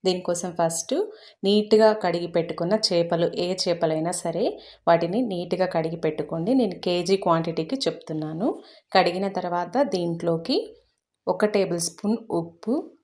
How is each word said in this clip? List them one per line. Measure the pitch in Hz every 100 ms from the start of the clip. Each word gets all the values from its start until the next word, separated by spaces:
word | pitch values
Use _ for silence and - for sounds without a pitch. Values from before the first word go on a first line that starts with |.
| 185
దీనికోసం | 180 180 170 185 170
ఫస్ట్ | 165 165 - 285 427 - - _ 196
నీట్‌గా | 208 208 214 220 214
కడిగి | 180 170 170
పెట్టుకున్న | 170 170 160 175 214 -
చేపలు, | 175 170 170 170 -
ఏ | 175 180
చేపలైనా | 185 170 160 156 165 170
సరే | 170 165 262 427 - - -
వాటిని | 165 170 208 240
నీట్‌గా | 180 175 180 180
కడిగి | 170 160 165
పెట్టుకోండి. | 165 156 - 165 175 262
నేను | 214 170
కేజీ | 185 175 175 196
క్వాంటిటీకి | 185 165 160 165 160 269
చెప్తున్నాను. | 165 160 - 156 156 160 247 415 - - _
కడిగిన | 190 175 180 196 196
తర్వాత | 180 175 170 240 285 190
దీంట్లోకి | 170 170 170 165 165 320 453 - _ _ _ _ -
ఒక | 185 214 208
టేబుల్ | 180 170 170
స్పూన్ | - 202 226 - 170
ఉప్పు | 165 - 208 285 - _